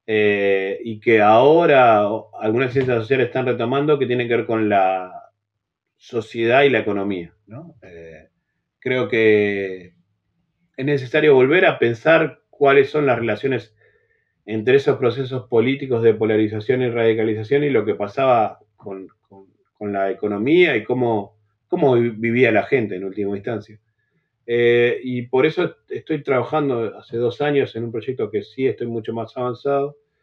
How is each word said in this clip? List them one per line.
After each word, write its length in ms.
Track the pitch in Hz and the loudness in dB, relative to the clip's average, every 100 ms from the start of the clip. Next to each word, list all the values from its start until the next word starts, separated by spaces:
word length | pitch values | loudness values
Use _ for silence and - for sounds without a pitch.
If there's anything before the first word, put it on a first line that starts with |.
| - | -4
eh, 720 | 107 104 101 98 98 95 98 | 0 2 2 0 0 -2 -6
y 160 | 117 107 | -10 -4
que 220 | 120 110 | 2 4
ahora 880 | 104 113 139 170 170 139 120 104 104 | 6 6 6 6 6 6 6 6 2
o-, 280 | 110 - - | -4 -8 -6
algunas 360 | 110 117 131 | -2 -2 -2
ciencias 240 | 131 127 117 | -2 0 -2
sociales 300 | 110 131 123 | 0 0 0
están 180 | 131 123 | -2 -4
retomando, 520 | 113 117 139 151 143 | -4 -2 -2 0 0
que 100 | 131 | 0
tienen 200 | 123 117 | 0 0
que 80 | 117 | -2
ver 100 | 110 | 0
con 220 | 113 107 | -2 2
la 460 | 101 92 92 90 - - _ _ _ _ _ _ _ | 2 2 0 -6 -14 -20 _ _ _ _ _ _ _
sociedad 600 | - 117 107 117 117 131 | -10 -8 -8 -4 2 4
y 80 | 143 | 4
la 100 | 113 | 2
economía, 540 | 107 98 101 92 85 _ _ | -2 -4 -4 -6 -10 _ _
¿no? 280 | 120 165 - | -20 -20 -20
Eh, 480 | 92 85 82 80 _ _ _ _ _ _ | -20 -20 -20 -20 _ _ _ _ _ _
creo 300 | 127 127 113 | -6 -4 -2
que 840 | 113 110 107 104 101 98 92 90 _ _ _ _ _ _ _ _ - | 2 4 4 2 -2 -6 -10 -16 _ _ _ _ _ _ _ _ -8
es 80 | 139 | -4
necesario 480 | 139 123 156 151 | -2 -2 2 4
volver 320 | 131 131 175 180 | 6 6 4 2
a 140 | - | 2
pensar 600 | 120 117 151 160 156 - _ | -2 0 2 2 2 -6 _
cuáles 400 | - 139 143 202 | 0 4 4 2
son 160 | 151 139 | 0 0
las 100 | 113 | 0
relaciones 580 | 113 107 139 123 - _ _ _ _ _ _ _ - | -2 -4 -4 -4 -8 _ _ _ _ _ _ _ -10
entre 300 | 110 107 139 | -4 2 2
esos 220 | 143 120 | 2 0
procesos 480 | 123 120 127 127 - | -2 -2 -6 -10 -2
políticos 560 | 117 127 135 131 117 | 0 0 -2 -4 0
de 100 | 113 | 2
polarización 680 | 104 110 110 107 110 107 127 | 2 2 2 0 -2 -2 -2
y 60 | 123 | -2
radicalización 720 | 117 113 110 110 107 107 139 | 0 0 0 -2 -4 -2 0
y 80 | 147 | 2
lo 120 | 117 | 0
que 120 | 104 98 | 0 -4
pasaba 640 | 104 - 135 117 101 - _ _ | -6 -2 2 2 0 -6 _ _
con, 320 | 98 98 90 _ _ | -16 -14 -16 _ _
con, 200 | 98 98 _ _ | -20 _ _ _
con 180 | - 104 | -12 -6
la 200 | 98 98 | -2 -2
economía 680 | 95 104 101 123 175 170 117 | -2 -4 -4 2 2 2 0
y 60 | |
cómo, 520 | - 127 120 110 98 _ _ _ _ | -4 -2 -2 -2 -6 _ _ _ _
cómo 280 | 180 143 120 | 0 2 2
vi-, 160 | 117 | 0
vivía 400 | 107 117 120 120 | -2 -4 2 2
la 120 | 104 | 2
gente 320 | - 135 104 90 | 0 -2 -2 -6
en 80 | |
última 320 | 98 98 101 101 | -8 -8 -6 -6
instancia. 440 | 123 110 104 107 _ _ _ _ _ _ - | -8 -10 -12 -20 _ _ _ _ _ _ -4
Eh, 540 | 120 120 120 120 - | 0 2 2 2 -2
y 200 | 127 123 | -6 -8
por 240 | 120 131 156 | -2 0 2
eso 300 | 180 170 - _ | 0 -6 -8 _
estoy 320 | 143 - 151 | -12 -8 -6
trabajando 720 | 139 127 113 156 143 120 113 - | -2 -4 -2 -2 -2 -2 -6 -10
hace 220 | - 117 | -12 -6
dos 240 | 120 - | -4 -2
años 340 | 147 143 120 113 | -2 -2 -2 -6
en 100 | 117 | -8
un 60 | |
proyecto 380 | 113 131 127 104 | -8 -8 -6 -6
que 140 | 104 | -6
sí 240 | - - 131 | -8 -4 -4
estoy 180 | - 120 | -4 -8
mucho 280 | 113 113 | -8 -8
más 220 | 117 113 131 | -8 -10 -8
avanzado, 640 | 123 120 139 139 143 - _ _ | -8 -6 -4 -2 -4 -10 _ _